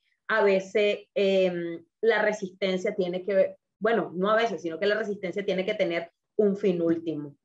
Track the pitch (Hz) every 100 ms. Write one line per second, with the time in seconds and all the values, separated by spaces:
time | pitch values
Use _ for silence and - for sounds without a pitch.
0 | _ _ - 214 202 190 190 220 208 202
1 | - - 196 190 185 175 170 170 - _
2 | 220 214 214 208 190 - 190 185 214 190
3 | 175 180 180 196 185 - _ - 214 226
4 | 156 165 190 220 233 190 170 160 196 214
5 | 208 202 180 180 196 185 185 - 180 170
6 | 170 _ _ - 208 196 208 175 165 165
7 | 165 147 147 -